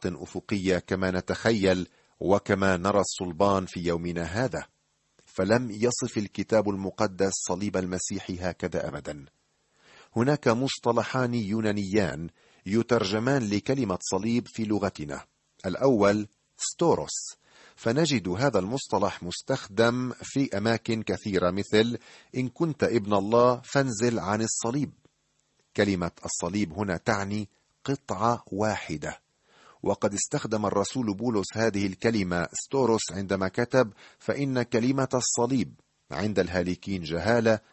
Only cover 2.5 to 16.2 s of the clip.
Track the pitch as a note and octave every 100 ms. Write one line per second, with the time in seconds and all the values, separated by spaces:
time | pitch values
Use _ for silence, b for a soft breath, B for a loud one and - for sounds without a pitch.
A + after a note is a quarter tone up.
2.5 | G2 F#2+ F2+ F#2+ G2+ F#2 - F#2 D#2+ G2
3.5 | F#2+ F2+ F#2 F2 E2+ E2+ E2+ E2 G2+ C3
4.5 | D#3 - _ _ _ _ _ _ - F#2+
5.5 | A#2 B2 G#2 A#2 - B2 A2 G2 - F#2+
6.5 | A2 G2+ G2 F#2+ - G#2 F#2 F#2+ - -
7.5 | F2+ G2+ F#2 F2+ F2+ - G2 - F2+ F2+
8.5 | - F2+ F#2 E2 D2 C#2+ G#2 C#3 _ _
9.5 | _ _ b b b b A2+ B2+ D3 B2+
10.5 | A2+ C3+ - B2 A#2+ G#2 C3 B2 A#2+ G2
11.5 | A2 A2 G#2 G2 G#2 F2 C#2 E2 b b
12.5 | b F#2+ A2 A2+ A#2 G2 G#2+ A#2+ C#3 G#2
13.5 | G#2 - C3+ G#2+ F2 - F#2+ A2 A#2 -
14.5 | - G#2+ G#2 F#2+ - D2 C#2+ - _ _
15.5 | _ F#2+ E2+ C#3 A2+ G2+ G#2